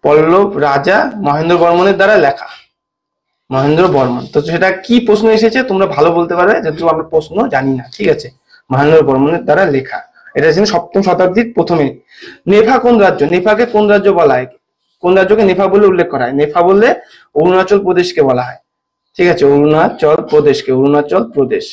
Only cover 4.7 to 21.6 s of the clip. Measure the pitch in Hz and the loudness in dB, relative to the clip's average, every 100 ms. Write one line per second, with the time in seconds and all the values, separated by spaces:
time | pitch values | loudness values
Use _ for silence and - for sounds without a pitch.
4.7 | 185 - 240 233 208 226 220 226 240 254 | -4 0 0 2 0 2 2 2 0 -2
5.7 | 190 190 143 160 170 170 175 185 170 160 | -2 -2 2 0 0 -2 0 0 0 -4
6.7 | 160 170 156 160 160 - 165 139 135 135 | -4 -4 -4 -2 -4 -4 -4 -2 -2 -2
7.7 | 131 123 - 92 78 120 _ _ _ _ | -6 -8 -6 -4 -4 -6 _ _ _ _
8.7 | 131 147 160 139 131 143 170 - 156 185 | 0 4 4 2 0 0 -2 -2 0 0
9.7 | 135 131 92 - _ - - 156 160 208 | -2 -6 -14 -14 _ -8 -2 0 2 0
10.7 | 170 - 190 196 170 185 190 233 - 170 | -2 -2 -2 0 0 0 0 -2 -4 -2
11.7 | 165 139 - _ - - - - 202 220 | -2 -2 -6 _ -20 -20 -12 0 2 2
12.7 | 254 240 233 190 - 147 180 185 214 240 | 2 2 2 2 0 -2 0 0 0 0
13.7 | 214 208 208 202 175 151 127 127 _ _ | 0 2 2 2 2 2 0 -4 _ _
14.7 | _ _ _ 180 190 185 220 196 175 190 | _ _ _ 0 0 2 2 2 0 0
15.7 | 196 208 180 170 135 123 139 147 175 175 | 2 2 2 -2 -4 -4 -2 -2 0 2
16.7 | 196 233 349 - - _ 147 170 185 185 | 2 2 -2 -8 -20 _ -2 0 0 2
17.7 | 202 185 180 175 - 139 123 127 - _ | 0 0 -2 -2 -2 0 0 -4 -12 _
18.7 | _ _ _ _ - 175 170 139 143 147 | _ _ _ _ -2 0 2 2 2 2
19.7 | 156 185 - 156 156 - 151 147 131 - | 2 0 0 0 0 0 2 2 0 -2
20.7 | 127 139 147 147 180 233 147 131 98 | 0 2 0 0 -4 -4 -4 -2 -4